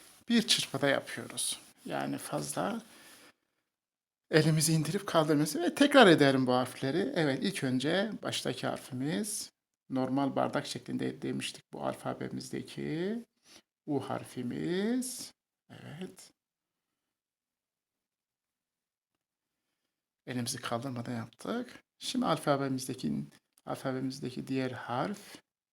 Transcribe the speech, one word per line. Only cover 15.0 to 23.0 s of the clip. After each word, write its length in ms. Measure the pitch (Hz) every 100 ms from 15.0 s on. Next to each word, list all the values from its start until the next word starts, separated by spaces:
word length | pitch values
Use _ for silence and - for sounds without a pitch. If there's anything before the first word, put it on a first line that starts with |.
| 247 - - _ _ _ -
Evet. 640 | 117 123 151 185 - - _ _ _ _ _ _ _ _ _ _ _ _ _ _ _ _ _ _ _ _ _ _ _ _ _ _ _ _ _ _ _ _ _ _ _ _ _ _ _ -
Elimizi 320 | 123 120 117
kaldırmadan 540 | - 117 135 123 123
yaptık. 720 | 120 113 - - 233 247 - _ -
Şimdi 240 | - 254 190
alfabemizdeki, 1000 | 151 156 139 139 131 131 127